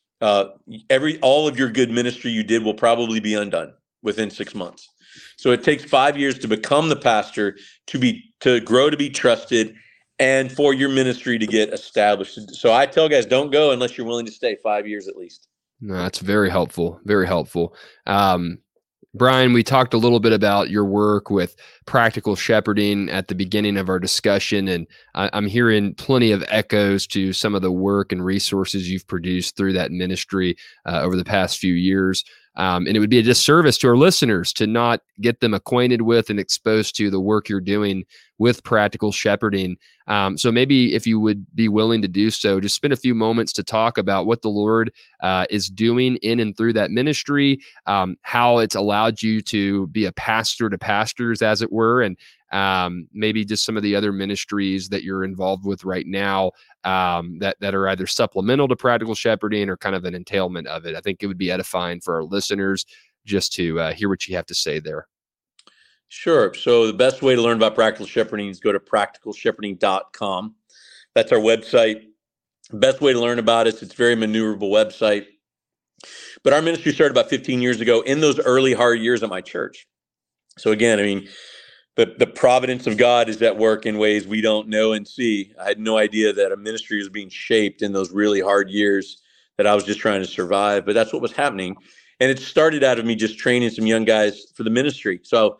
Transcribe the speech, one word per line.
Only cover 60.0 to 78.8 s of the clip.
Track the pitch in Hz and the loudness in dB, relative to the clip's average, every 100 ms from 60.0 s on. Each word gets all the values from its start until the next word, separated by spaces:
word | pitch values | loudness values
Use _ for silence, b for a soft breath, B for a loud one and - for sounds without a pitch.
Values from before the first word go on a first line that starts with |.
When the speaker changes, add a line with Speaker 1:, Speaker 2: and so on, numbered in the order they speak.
| 90 | -6
Speaker 2:
an | |
entailment | 87 87 98 92 87 67 | -10 -6 -4 -4 -6 -10
of | 80 85 | -10 -10
it. | 80 | -10
I | |
think | 101 92 | -8 -8
it | 101 | -8
would | 92 | -6
be | 90 | -4
edifying | 92 92 92 87 87 | -4 -6 -6 -6 -6
for | - 82 | -6 -6
our | |
listeners | 80 98 - 101 98 95 b b b _ 104 | -4 -6 -4 -4 -2 -4 b b b _ -6
just | 98 - | -4 -2
to, | - 87 82 | -4 -4 -2
uh, | 80 | -4
hear | 82 101 | -4 -4
what | 95 - | -4 -6
you | 90 | -8
have | - | -6
to | 87 | -6
say | - 73 | -4 -6
there. | 78 76 - _ _ _ _ _ b b b b _ | -8 -12 -14 _ _ _ _ _ b b b b _
Speaker 1:
Sure. | - - 156 101 | -8 0 2 2
So | - 127 117 113 | 0 2 4 4
the | |
best | 98 127 131 | 4 2 2
way | 135 | 2
to | 123 | 4
learn | 117 117 | 2 4
about | 110 | 2
Practical | 110 110 107 101 | 4 2 0 -4
Shepherding | - 107 107 101 | -2 -2 -4 -8
is | 92 | -4
go | 110 | -2
to | 101 | -2
practical | - 107 101 - 113 | 0 -2 -2 -6 -16
shepherding | 101 117 107 104 95 | -6 -4 -4 -6 -2
dot | 101 95 - | 0 0 -4
com. | - 104 92 107 - _ b b b b 120 | -8 -6 -6 -8 -14 _ b b b b -2
That's | 110 | 2
our | 117 | 2
website. | 110 113 - 127 110 110 - _ _ _ _ _ _ | 4 2 2 2 2 0 -10 _ _ _ _ _ _
Best | 107 131 135 | 0 0 4
way | 143 | 2
to | 120 | 2
learn | 120 120 | 2 0
about | 113 117 113 | 2 4 2
us. | 110 | 0
It's | 95 - | -6 0
a | |
very | 120 117 | 2 2
maneuverable | 110 110 110 101 101 | 0 0 -2 -4 0
website. | 104 107 - 110 104 - _ _ _ _ _ _ _ B B B B | 2 2 0 0 0 -4 _ _ _ _ _ _ _ B B B B
But | 135 | 2
our | 143 | 2
ministry | 160 165 165 | 2 0 -2
started | 131 147 123 | 2 4 4
about | - | 2
fifteen | 131 - 127 | -2 -2 -2
years | 123 113 | 0 0
ago | 117 117 | 2 2
in | 127 143 | 2 2
those | 151 143 | 2 2
early | 127 127 135 | 2 2 4
hard | 113 | 2